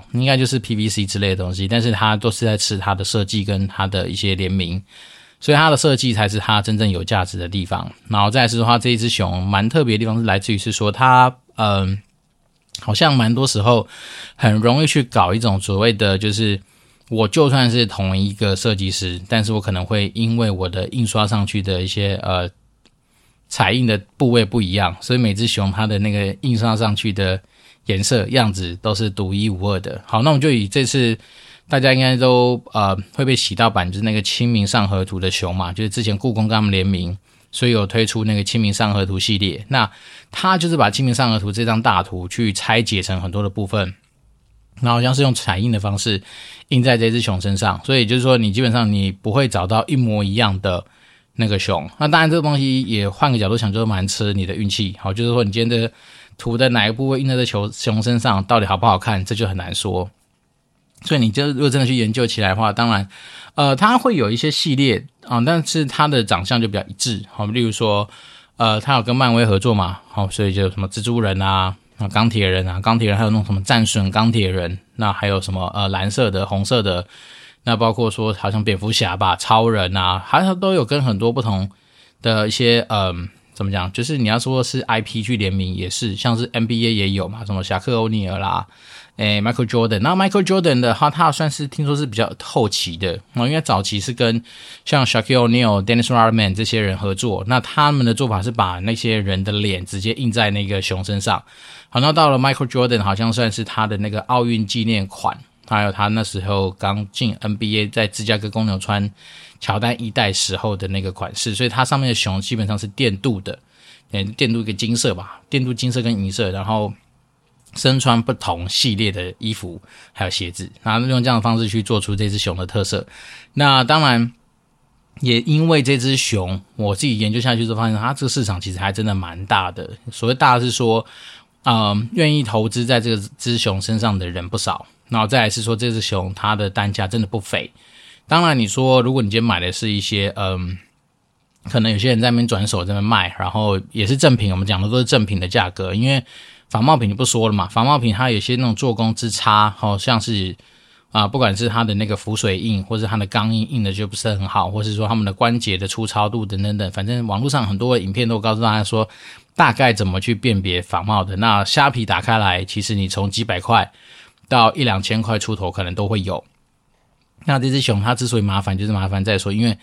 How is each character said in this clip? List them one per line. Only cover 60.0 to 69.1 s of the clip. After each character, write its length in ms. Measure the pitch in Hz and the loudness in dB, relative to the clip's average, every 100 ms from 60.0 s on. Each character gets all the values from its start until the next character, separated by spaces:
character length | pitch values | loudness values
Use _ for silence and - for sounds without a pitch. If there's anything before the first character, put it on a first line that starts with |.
| 90 - _ _ _ _ _ _ _ _ | -6 -10 _ _ _ _ _ _ _ _
所 140 | - 151 | -2 2
以 20 | |
你 100 | 113 | 2
就 160 | 101 143 | 2 -2
如 140 | 131 | 0
果 80 | 143 | 0
真 100 | 139 | 2
的 80 | 123 | 2
去 80 | 127 | 2
研 160 | 107 | 0
究 160 | 120 117 | 0 -2
起 140 | - | 0
来 80 | 98 | 0
的 60 | 95 | 2
话， 160 | 110 | 0
当 160 | 104 120 | 2 2
然， 180 | 101 98 - - - - - | 2 -2 -10 -20 -20 -8 0
呃， 180 | 139 | 2
它 240 | 135 214 247 | 4 4 4
会 200 | 254 180 | 2 2
有 120 | 104 | 0
一 60 | 117 | 0
些 160 | 156 | -2
系 240 | - 135 135 | -2 0 2
列 320 | 135 95 - _ - | 2 2 -4 _ -4
啊， 160 | 120 127 | 0 2
但 200 | 170 - | 0 0
是 200 | 165 139 | -2 -2
它 240 | - 151 | 0 2
的 120 | 135 | 2
长 240 | 104 90 95 | 0 -2 0
相 160 | 120 | 0
就 60 | 113 | 0
比 100 | 101 | -2
较 60 | 95 | -6
一 60 | 98 | -6
致。 260 | 123 101 101 | -4 -4 -8
好， 140 | - 104 | -6 -4
例 160 | 120 | 0
如 100 | 117 | -2
说， 380 | 107 110 101 104 - - - - - | 0 0 0 -2 -10 -20 -20 -16 0
呃， 240 | 113 107 | 2 2
它 140 | 143 131 | 2 0
有 60 | |
跟 140 | 110 | 2